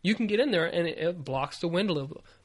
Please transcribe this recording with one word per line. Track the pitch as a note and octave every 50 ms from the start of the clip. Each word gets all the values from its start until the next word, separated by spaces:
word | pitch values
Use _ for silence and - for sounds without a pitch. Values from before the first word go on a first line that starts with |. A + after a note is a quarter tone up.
You | - F#3 A3
can | A3 A3+
get | G3+ G#3 A3
in | C#4 D4
there | G#3 E3 D#3+
and | E3 - F3 E3+ E3
it, | - -
it | D#3 E3+ F3+ E3+ C3+
blocks | C3+ C3 C3+ C#3 - - -
the | - E3+
wind | E3 F3+ G#3 G3+
a |
little | E3 D3 C3+ C#3
bit. | - - - - - -